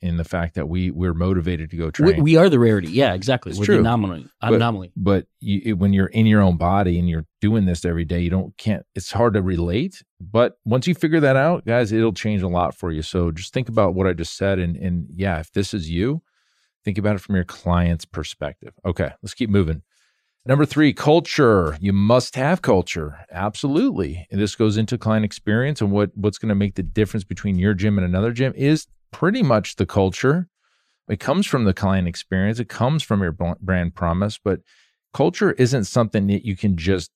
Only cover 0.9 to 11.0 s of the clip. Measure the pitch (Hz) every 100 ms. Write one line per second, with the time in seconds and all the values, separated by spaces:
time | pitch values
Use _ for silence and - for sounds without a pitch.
0.9 | 71 90 82 90 92 85 82 78 82 82
1.9 | - 165 170 151 160 190 131 117 104 80
2.9 | 110 131 92 107 127 87 95 104 196 113
3.9 | 120 98 82 - _ 117 113 117 101 90
4.9 | - 98 95 - _ 107 101 110 95 98
5.9 | 98 92 113 110 104 95 82 85 98 92
6.9 | 87 87 82 78 _ 104 113 92 85 90
7.9 | 82 80 87 85 92 95 - 113 98 -
8.9 | - - 101 120 101 92 85 85 104 185
9.9 | - _ - 87 107 120 - 110 127 180
10.9 | 170